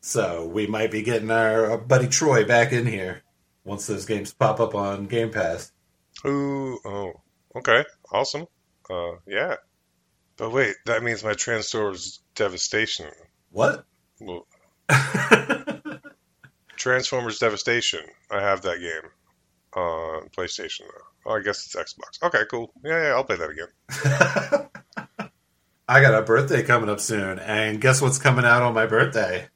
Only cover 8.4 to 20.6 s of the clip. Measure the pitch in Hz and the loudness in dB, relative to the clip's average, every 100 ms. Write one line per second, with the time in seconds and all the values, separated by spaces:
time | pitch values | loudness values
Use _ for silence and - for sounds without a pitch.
8.4 | 170 _ _ _ _ 92 87 85 92 98 | -10 _ _ _ _ -8 -8 -10 -8 -4
9.4 | 160 143 _ _ _ _ _ _ _ _ | -4 -6 _ _ _ _ _ _ _ _
10.4 | 113 123 123 98 - 117 120 110 107 104 | -4 0 0 -2 -4 -2 -2 -4 -4 -4
11.4 | - 113 104 117 104 95 87 - _ - | -2 -4 -4 -4 -4 -6 -12 -16 _ -4
12.4 | 104 90 - 107 110 - 78 - _ _ | -2 -2 -4 -2 -2 -4 -10 -18 _ _
13.4 | _ 98 127 - - _ _ _ 107 90 | _ 0 0 0 -10 _ _ _ -12 -12
14.4 | - _ _ _ _ 139 - - - 220 | -14 _ _ _ _ 0 2 -4 4 4
15.4 | - 277 - - 302 - 294 _ _ _ | 4 -4 -4 -10 -10 -16 -18 _ _ _
16.4 | - _ _ - - 127 123 131 120 107 | -20 _ _ -8 0 0 0 -2 -4 0
17.4 | 117 104 - 120 - 87 76 _ _ 104 | 0 0 0 0 0 -4 -8 _ _ -2
18.4 | 101 95 92 90 87 80 78 _ _ _ | 0 0 0 -4 -6 -8 -12 _ _ _
19.4 | _ _ _ - 87 82 82 80 - - | _ _ _ -4 -4 -4 -6 -8 -10 -8
20.4 | 87 - | -8 -8